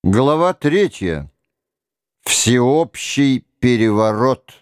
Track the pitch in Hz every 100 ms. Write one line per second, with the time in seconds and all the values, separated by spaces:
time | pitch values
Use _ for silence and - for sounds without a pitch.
0 | 92 104 135 156 180 180 147 180 190 -
1 | 92 78 71 _ _ _ _ _ _ _
2 | _ _ - - - 123 123 151 165 -
3 | - - 139 127 _ _ 123 117 110 104
4 | 110 107 127 127 - -